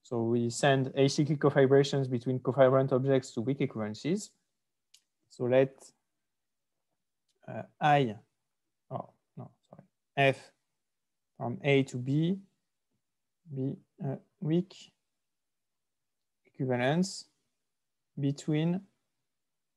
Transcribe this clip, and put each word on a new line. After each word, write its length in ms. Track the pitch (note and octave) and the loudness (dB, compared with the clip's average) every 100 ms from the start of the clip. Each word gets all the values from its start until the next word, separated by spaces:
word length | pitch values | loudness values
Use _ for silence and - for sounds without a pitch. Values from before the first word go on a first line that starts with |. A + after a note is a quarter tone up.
So 220 | - A#2+ | -6 -4
we 260 | A2+ A#2+ A#2 | 0 0 -2
send 420 | A#2 D3 C3+ B2+ C#3 | 0 2 2 0 2
acyclic 420 | C#3 D3+ D3+ D3 | 2 2 0 2
cofibrations 720 | D3 D3 C3+ C#3 C#3+ C#3+ C3 | 2 4 6 6 4 -2 -2
between 300 | B2+ C3 B2+ | -4 -4 -4
cofibrant 520 | - B2+ C3 C3+ C3+ | -4 4 6 6 2
objects 400 | B2+ C3+ C3+ - | 0 2 0 0
to 80 | - | -6
weak 180 | A2+ C#3 | -4 -4
equivalencies. 720 | C#3 A2 G#2+ G#2+ C#3+ G3+ - _ _ _ _ _ _ _ _ _ _ | -4 -4 -8 -8 -6 -6 -8 _ _ _ _ _ _ _ _ _ _
So 140 | - B2 | -6 2
let, 300 | C3 C#3 - - _ _ _ _ _ _ _ _ _ _ _ _ _ _ _ - | 2 2 -2 -20 _ _ _ _ _ _ _ _ _ _ _ _ _ _ _ -16
uh, 160 | A2+ - _ | -14 -14 _
I, 340 | D#3 D3 B2+ G#2 _ _ _ _ _ _ _ | 2 2 2 -6 _ _ _ _ _ _ _
oh, 200 | C3 - _ _ - | -12 -12 _ _ -20
no, 160 | B2+ _ _ | -20 _ _
sorry, 140 | - _ _ _ - | -20 _ _ _ 2
F 360 | C#3 C3 - _ _ _ _ _ _ _ _ - | 2 2 -10 _ _ _ _ _ _ _ _ -10
from 220 | B2 B2 | -10 -4
A 220 | C#3+ C#3 | 0 0
to 140 | C3+ B2+ | 0 -6
B 420 | B2+ D3 E3 G3 - _ _ _ _ _ _ _ _ _ E3+ | -4 -2 0 -4 -10 _ _ _ _ _ _ _ _ _ -14
be 220 | C3+ C3+ F#3+ _ _ | -8 -8 -8 _ _
a 140 | C#3 C3+ _ _ | -10 -10 _ _
weak 340 | D#3 F3 F3+ - - _ _ _ _ _ _ _ _ _ _ _ _ _ _ _ _ | -2 -2 -4 -14 -20 _ _ _ _ _ _ _ _ _ _ _ _ _ _ _ _
equivalence 800 | - C3 B2 B2+ D#3+ F#3+ - - _ _ _ _ _ _ _ _ - | -8 -4 -2 0 0 -2 -6 -18 _ _ _ _ _ _ _ _ -6
between 640 | C#3 C#3 - D3+ E3 F#3 - _ _ _ _ _ _ _ _ | -4 -4 -4 -2 -2 -4 -8 _ _ _ _ _ _ _ _